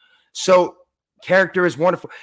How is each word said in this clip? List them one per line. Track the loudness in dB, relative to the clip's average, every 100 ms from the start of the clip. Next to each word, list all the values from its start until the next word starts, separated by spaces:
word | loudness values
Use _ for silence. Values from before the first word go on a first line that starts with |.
| _ _ _
So | -6 2 2 2 -6 _ _ _ _
character | -2 0 0 -2
is | -2 0
wonderful. | -2 -2 -8 -20